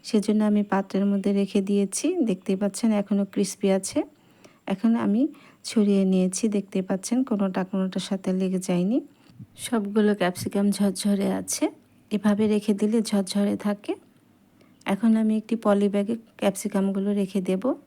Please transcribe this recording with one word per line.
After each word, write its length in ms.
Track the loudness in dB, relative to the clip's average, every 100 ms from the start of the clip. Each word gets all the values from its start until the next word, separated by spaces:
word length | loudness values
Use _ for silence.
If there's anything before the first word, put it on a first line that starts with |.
| 0
সেজন্য 360 | 0 2 2 2
আমি 100 | 2 2
পাত্রের 340 | -2 0 -2 0
মধ্যে 260 | 0 0
রেখে 280 | 0 0 -2
দিয়েছি। 440 | 0 0 0 -2 -2 0 0
দেখতেই 280 | -2 -2 -2
পাচ্ছেন 280 | -2 -2 0 0
এখনও 240 | 0 0 0
ক্রিস্পি 340 | -2 -4 -2 0 0
আছে। 220 | 0 -4 -4 _ _ _ -20 _ -8
এখন 180 | 0 2 2 2
আমি 160 | 2 0 -4 -20 -18 -4
ছড়িয়ে 380 | 0 4 4 4
নিয়েছি, 380 | 2 2 0 -2 -2
দেখতেই 280 | -2 -6
পাচ্ছেন 340 | -4 -6 -2 -2
কোনোটা 380 | 0 0 0 -2 -4
কোনোটার 340 | -2 -2 -4 -4
সাথে 200 | -4 -2
লেগে 260 | -2 0 -2 -2
যায়নি। 300 | 0 2 0 -4 _ _ -20 -20 -14 -4
সবগুলো 460 | -2 0 2 2 2
ক্যাপসিকাম 500 | 0 -2 -4 0 0
ঝরঝরে 560 | 2 0 0 0 0 0 -2
আছে, 240 | -4 -2 -2 -4 _ _ _
এভাবে 320 | 0 0 2 2
রেখে 260 | 2 0
দিলে 240 | 0 2 0
ঝরঝরে 540 | 0 -2 -2 -2 0 -2 -4
থাকে। 260 | -4 -6 -10 _ _ _ _ _ _ _ _ -4
এখন 260 | 0 2 4
আমি 160 | 2 0
একটি 180 | -2 -2
পলি 320 | 2 4 2
ব্যাগে 260 | 0 -2 -6 -8 -2
ক্যাপসিকামগুলো 720 | -2 -2 -4 -2 0 0 -2 -2
রেখে 180 | -2 -2
দেব। 220 | -2 -2 -2 -4